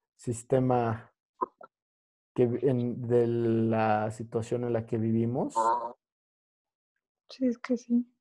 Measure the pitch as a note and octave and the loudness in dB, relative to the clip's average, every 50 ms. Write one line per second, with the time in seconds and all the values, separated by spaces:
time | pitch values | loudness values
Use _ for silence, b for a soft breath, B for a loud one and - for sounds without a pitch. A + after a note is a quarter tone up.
0 | _ _ _ _ - C3 A#2 A2+ - - C3+ C3 B2+ B2+ B2 B2 A#2 A2+ A2+ A2+ | _ _ _ _ -8 -6 -6 -6 -2 0 2 2 4 4 4 2 2 0 -2 -4
1 | - - _ _ _ _ _ - - - _ - - - _ _ _ _ _ _ | -8 -14 _ _ _ _ _ -6 -6 -6 _ -8 -20 -20 _ _ _ _ _ _
2 | _ _ _ _ _ _ - - B2+ A#2 A#2+ - - C#3 B2+ B2 A#2+ A#2+ A#2 - | _ _ _ _ _ _ 0 0 2 2 2 0 0 0 2 2 0 -2 -4 -4
3 | B2 A#2 A#2+ A#2+ A#2+ A#2 A#2 A#2 A#2 A2+ A2+ A2+ A2+ A2+ A2+ A2 A2 A2 G#2+ G#2+ | -2 0 2 2 4 2 2 0 0 2 2 2 2 2 2 2 2 2 2 2
4 | G#2+ A2 A2 - A2+ - - A#2 A2 - B2 A#2+ B2 A#2+ A#2 A2+ A2 - B2 A2+ | 0 -2 -6 -8 -10 -6 -6 -6 -4 -2 -4 -4 -2 -2 -2 -2 -2 -2 -2 -2
5 | A2 A2+ A2+ A2+ A#2 A#2 A#2+ C#3+ G3 D4 - A5+ - - B5 B5 A#5+ - - _ | 0 2 2 2 0 0 -2 -2 -4 -2 -2 -2 0 0 0 -2 -4 -8 -12 _
6 | _ _ _ _ _ _ _ _ _ _ _ _ _ _ _ _ _ _ _ _ | _ _ _ _ _ _ _ _ _ _ _ _ _ _ _ _ _ _ _ _
7 | _ _ _ _ _ - - - C4 B3+ A#3 - - - B3+ A3+ - - A#3+ A#3+ | _ _ _ _ _ -20 -8 -4 -2 -2 -2 -2 -4 -4 -4 -4 -2 0 0 0
8 | B3 - _ _ | 0 -2 _ _